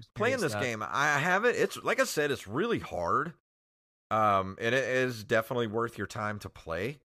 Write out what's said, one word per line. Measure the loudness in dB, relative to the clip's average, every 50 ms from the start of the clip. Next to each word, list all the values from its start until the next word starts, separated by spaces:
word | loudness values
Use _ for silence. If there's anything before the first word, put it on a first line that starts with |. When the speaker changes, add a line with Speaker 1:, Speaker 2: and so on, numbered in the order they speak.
| -6 -8 -4
Speaker 1:
playing | -2 0 0 2
Speaker 2:
experience | 2 0
Speaker 1:
this | 0 0
Speaker 2:
that. | 0
Speaker 1:
game. | -2 -2 -2 -4
I | -4 -2 0 0 2 2 2 2
have | 2 2 2 4 4
it. | 4 4 4
It's, | 2 0 0 -2 -2
like | 0 2 2
I | 0
said, | 0 0 0 0 0
it's | 0 -2 -6 -6
really | -4 -2 0 0 0 -2
hard, | -4 -4 -4 -2 0 2 2 2 0 -2 -6 _ _ _ _ _ _ _ _ _ _ _ _ _ _ -2
um, | 0 2 4 4 4 4 2 -2 -4 -4
and | -2 0 2
it | 2 2
is | 2 2 2 2 0 -2 -6 -2
definitely | 2 2 2 2 2 0 0 0 0
worth | 0 -2 -2 -4 -4 -6
your | -8 -6
time | -6 -6 -4 -4 -6 -6
to | -10 -14
play. | -16 -12 -8 -6 -4 -4 -4 -4 -6 -10